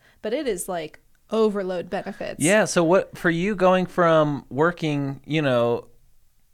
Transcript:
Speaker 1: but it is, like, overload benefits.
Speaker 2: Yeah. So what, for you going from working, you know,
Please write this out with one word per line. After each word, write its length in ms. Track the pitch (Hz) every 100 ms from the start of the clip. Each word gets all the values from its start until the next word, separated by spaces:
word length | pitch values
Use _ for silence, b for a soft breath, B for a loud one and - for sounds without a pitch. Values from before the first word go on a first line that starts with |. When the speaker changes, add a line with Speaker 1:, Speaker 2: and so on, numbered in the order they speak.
| b b
Speaker 1:
but 120 | 220
it 140 | 254 277
is, 200 | 185 180
like, 320 | 175 156 - _ _ _
overload 580 | 214 220 202 185 180 170
benefits. 520 | 190 190 202 - -
Speaker 2:
Yeah. 220 | 147 214 175
So 180 | 185
what, 340 | 165 190 - -
for 120 | 180
you 260 | 165 190 196
going 300 | 185 185 175
from 600 | - 170 160 151 139 -
working, 720 | 123 160 170 160 143 139 135 -
you 160 | 156
know, 460 | 143 123 120 117 - - _ _ _ _ _